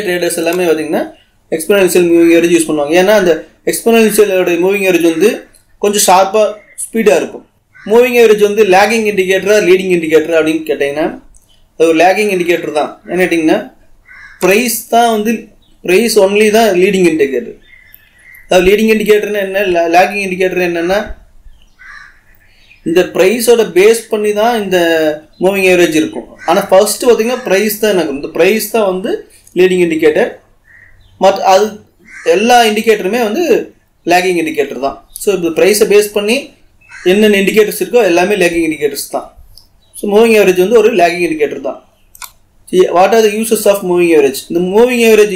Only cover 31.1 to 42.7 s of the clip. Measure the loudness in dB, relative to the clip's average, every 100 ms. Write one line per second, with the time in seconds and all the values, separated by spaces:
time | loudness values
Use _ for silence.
31.1 | -2 0 0 2 2 0 -6 _ _ -20
32.1 | -8 -2 0 2 2 2 0 0 -2 -2
33.1 | -4 -4 -2 0 -2 -2 _ _ _ -2
34.1 | 0 0 -2 -4 -4 -6 -4 -8 -8 _
35.1 | -8 -4 -2 -2 0 2 2 2 2 0
36.1 | -4 -4 -4 -8 _ _ _ _ -6 0
37.1 | 2 2 2 0 0 0 -2 -2 0 2
38.1 | 0 0 0 -2 -2 -4 -4 -6 -6 -10
39.1 | -10 -12 -20 -20 -20 _ _ _ -10 -2
40.1 | 2 4 4 2 2 2 4 2 2 0
41.1 | 0 -4 -2 -4 -6 -12 -12 _ _ _
42.1 | -20 -20 _ _ _ -4